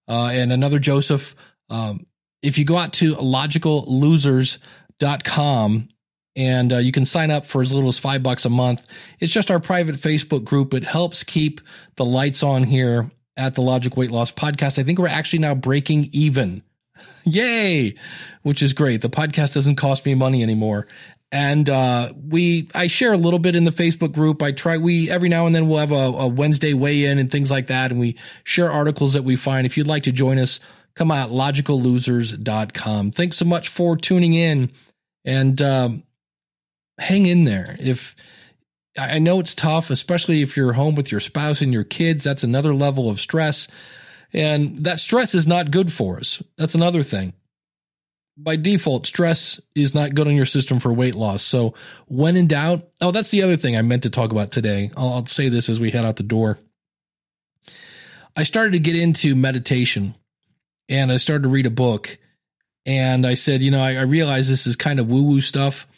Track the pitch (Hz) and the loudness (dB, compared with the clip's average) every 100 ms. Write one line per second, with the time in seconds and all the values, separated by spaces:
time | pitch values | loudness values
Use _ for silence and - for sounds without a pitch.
0 | - 117 120 127 123 127 139 147 143 139 | -6 -4 -2 -2 0 0 2 2 2 2
1 | 143 143 - - - _ - 113 110 98 | 2 0 -4 -16 -20 _ -12 -8 -6 -8
2 | - _ _ _ 143 139 143 170 160 - | -14 _ _ _ -2 0 2 2 0 0
3 | 160 151 131 127 147 160 165 147 123 131 | 0 2 0 0 0 -2 0 0 0 2
4 | 147 160 139 131 127 - - - _ - | 4 4 4 2 2 -4 -14 -20 _ -4
5 | 143 147 - - 147 127 104 110 113 _ | -4 -2 -4 -2 0 2 2 0 -4 _
6 | _ _ _ 135 131 127 123 123 123 131 | _ _ _ -4 0 0 2 2 2 2
7 | 127 170 156 147 139 131 127 139 131 123 | 0 0 0 -2 -2 -2 0 0 0 -2
8 | 135 135 131 123 120 123 127 120 - - | -2 -2 -2 -2 0 2 2 0 -6 -20
9 | - - 165 220 202 175 160 180 160 139 | -20 -8 -2 0 0 0 0 0 0 -2
10 | 160 151 - 139 107 143 135 131 - 160 | -2 -2 0 -4 0 0 0 -2 -4 -2
11 | 175 - - 160 151 151 - - - - | -2 -4 -4 -2 -2 -4 -14 -20 -14 -4
12 | 123 127 143 139 143 131 123 131 123 120 | -2 0 0 0 0 2 2 2 2 0
13 | 117 - _ - 131 131 127 127 123 131 | -2 -8 _ -6 -4 0 0 0 0 -2
14 | 127 117 117 - 151 143 - - 135 180 | -2 -2 -4 -4 -4 -2 -2 0 0 0
15 | 175 151 156 165 151 135 127 143 139 151 | 0 -2 -2 -2 0 -2 0 0 2 0
16 | 143 143 151 131 101 92 - _ _ _ | 0 0 0 2 -2 -6 -14 _ _ _
17 | - - 170 175 247 233 202 160 110 - | -20 -8 -2 0 0 0 0 2 0 -4
18 | - - - - 147 139 139 135 143 113 | -14 -20 -20 -8 -4 0 0 2 0 0
19 | 120 151 156 151 143 147 139 139 139 135 | -2 -2 -2 0 0 2 0 2 0 0
20 | 143 131 131 131 113 110 110 104 - - | 0 2 2 2 0 0 0 -2 -6 -14
21 | - - _ 143 143 147 143 135 127 123 | -20 -20 _ -4 0 2 2 2 2 0
22 | 120 - 143 165 175 170 - - 175 - | -2 -8 -4 0 2 0 -2 -4 -2 0
23 | 254 196 170 175 180 175 170 160 170 160 | 2 4 2 2 2 4 2 2 0 0
24 | 160 151 156 151 143 139 165 165 170 170 | -2 0 2 2 -2 -2 -2 0 2 2
25 | 160 180 175 165 170 165 160 156 147 143 | 0 0 2 2 4 4 2 2 2 2
26 | 131 127 131 123 147 147 156 139 143 147 | 0 0 -2 0 0 2 0 0 2 2
27 | 143 139 127 143 135 135 127 127 131 123 | 2 2 0 0 -2 -2 -2 -2 -2 0
28 | 120 117 - - - - 170 147 147 147 | -2 -4 -12 -16 -4 0 0 2 0 0
29 | 139 139 131 123 139 135 127 - 147 151 | 0 0 0 0 0 0 0 0 -2 0
30 | 143 131 131 131 127 - - - _ - | -2 0 2 2 0 -4 -12 -20 _ -4
31 | 160 143 123 123 139 143 143 135 123 123 | 0 0 -2 -2 0 0 0 0 2 0
32 | 123 120 113 107 110 107 104 - 110 107 | 0 -2 -2 -6 -4 -4 -4 -6 -4 -2
33 | 101 117 175 - 170 170 - - 175 165 | -2 -2 -2 -2 0 0 -2 -2 0 0
34 | - 185 170 165 165 143 123 - _ _ | 0 2 4 4 4 2 -2 -6 _ _
35 | _ _ - 135 135 135 143 131 123 117 | _ _ -4 0 2 2 2 2 0 -4
36 | - _ _ _ _ _ _ _ _ - | -12 _ _ _ _ _ _ _ _ -10
37 | - 196 185 175 147 98 85 - 131 123 | -2 2 4 6 4 2 -4 -6 -4 -4
38 | - - - - - _ _ _ _ - | -6 -18 -20 -20 -20 _ _ _ _ -10
39 | 135 156 165 185 165 - 160 160 160 131 | -4 0 2 2 0 -2 0 0 0 -4
40 | - 175 - 156 139 - 127 120 151 147 | -2 -2 0 0 0 0 0 2 0 0
41 | 135 104 - 147 151 147 139 120 101 - | -2 -4 -4 -4 -2 0 0 0 -2 -2
42 | 165 156 143 139 120 131 151 139 143 135 | 0 0 -2 -2 0 0 2 2 0 0
43 | 117 101 - 160 156 143 - - - - | -2 -2 -4 -2 0 -2 -8 -14 -20 -20
44 | - - _ - 151 147 147 139 160 180 | -20 -20 _ -2 0 0 -2 -2 -4 -4
45 | - 233 247 185 156 175 156 170 185 - | 0 0 2 2 2 2 2 0 0 -2
46 | 98 90 - - - - 160 165 175 175 | -4 -4 -8 -8 -10 -6 -2 2 2 2
47 | 139 98 92 - _ _ _ _ _ _ | -2 -4 -6 -12 _ _ _ _ _ _
48 | _ _ _ - 151 160 165 202 156 127 | _ _ _ -12 -4 -2 0 0 0 -2
49 | - - 170 165 - - _ 147 143 147 | -2 0 0 0 -4 -10 _ -2 0 0
50 | 147 143 147 147 131 143 131 127 123 117 | 0 0 2 2 2 0 0 0 0 0
51 | 127 110 110 98 - 127 113 - - - | 0 -2 -4 -2 -2 0 0 -4 -14 -20
52 | - 131 160 180 170 147 156 175 - - | -8 0 2 4 4 2 0 -2 -6 -4
53 | 180 208 220 202 190 165 131 117 117 123 | -2 0 0 0 2 2 0 0 2 0
54 | 120 131 113 110 104 - 107 101 101 - | -2 -2 -2 -2 -2 -2 -2 -2 -4 -4
55 | 127 123 117 - 135 120 113 113 113 120 | -4 -4 -4 -2 0 0 0 -2 -2 -2
56 | 113 110 101 110 110 101 _ _ _ _ | -2 -4 -2 0 0 -2 _ _ _ _
57 | _ _ _ _ _ _ - - - - | _ _ _ _ _ _ -20 -20 -20 -20
58 | - - - - 151 220 220 180 156 165 | -20 -20 -10 -4 -2 0 2 2 2 2
59 | 170 160 151 131 131 127 120 127 120 107 | 2 2 2 2 2 0 -2 0 0 -2
60 | 101 - _ _ _ _ _ _ - 135 | -6 -8 _ _ _ _ _ _ -6 -2
61 | 135 127 - 151 131 135 127 117 127 107 | 0 0 0 0 0 2 0 0 0 0
62 | - - _ _ _ _ _ _ - 135 | -4 -18 _ _ _ _ _ _ -4 0
63 | 131 127 127 123 - 135 135 139 131 131 | 2 2 2 0 0 2 2 2 0 0
64 | 131 156 151 131 131 131 123 120 151 139 | 0 2 2 0 2 0 0 -2 -2 0
65 | 113 127 143 139 135 139 139 135 - | 2 2 4 2 0 0 -2 -4 -12